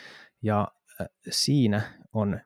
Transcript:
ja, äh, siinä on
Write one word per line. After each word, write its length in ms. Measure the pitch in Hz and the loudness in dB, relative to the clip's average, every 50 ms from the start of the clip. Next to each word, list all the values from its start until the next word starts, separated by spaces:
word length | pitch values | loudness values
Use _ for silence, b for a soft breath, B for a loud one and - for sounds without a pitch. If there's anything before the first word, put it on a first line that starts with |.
| B B B B B B B _ | B B B B B B B _
ja, 260 | 107 107 104 104 101 - - _ _ _ - - | -2 0 2 2 0 -2 -6 _ _ _ -12 -12
äh, 60 | 87 - - _ _ 175 | -12 -12 -12 _ _ -6
siinä 520 | - - - - 143 143 123 104 101 107 110 B B B - _ | -4 -2 0 2 4 4 4 4 2 0 -2 B B B -20 _
on 280 | - 110 104 101 92 - - | -2 -2 0 0 -2 -4 -8